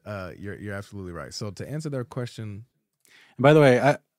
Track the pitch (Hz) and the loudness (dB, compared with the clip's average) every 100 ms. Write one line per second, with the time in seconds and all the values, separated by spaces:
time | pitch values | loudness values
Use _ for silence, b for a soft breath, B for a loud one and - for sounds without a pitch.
0 | - 104 90 - 98 98 104 101 101 101 | -14 -12 -12 -12 -14 -12 -12 -12 -14 -14
1 | 90 85 65 - 110 92 87 147 156 135 | -12 -12 -14 -12 -12 -12 -12 -10 -8 -10
2 | 117 - 123 - 107 101 117 _ _ _ | -10 -10 -10 -12 -14 -14 -18 _ _ _
3 | b b b - 131 156 139 123 131 139 | b b b 4 6 8 8 6 4 0
4 | _ | _